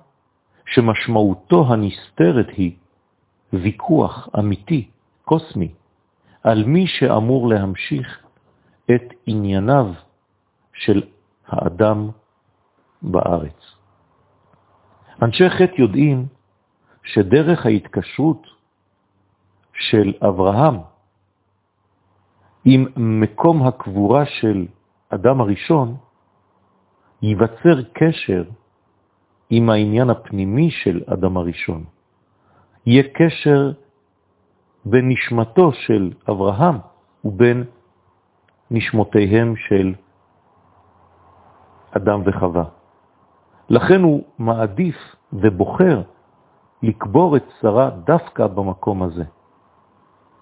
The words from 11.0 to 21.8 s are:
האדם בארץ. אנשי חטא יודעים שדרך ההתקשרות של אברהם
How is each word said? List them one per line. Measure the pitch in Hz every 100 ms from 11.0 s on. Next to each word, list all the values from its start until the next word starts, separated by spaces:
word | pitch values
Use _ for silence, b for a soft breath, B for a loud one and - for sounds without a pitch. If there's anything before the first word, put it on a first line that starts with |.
| - _ _ _ -
האדם | - - 87 107 104 107 - _ _ _ _ _ _ _ _
בארץ. | 165 90 - 85 78 - - _ _ _ _ _ _ _ _ _ _ _ _ _ b b
אנשי | 113 107 180
חטא | - 180 -
יודעים | 120 113 147 131 131 - _ _ _ _ _ _
שדרך | - - 92 131 156 165 120
ההתקשרות | 107 - - - - 151 147 - _ _ _ _ _ _ _ _ _ _ _ _
של | - - 110 101 -
אברהם | 104 92 95 104 156 107 80 _ _ _ _ _ _ _ _ _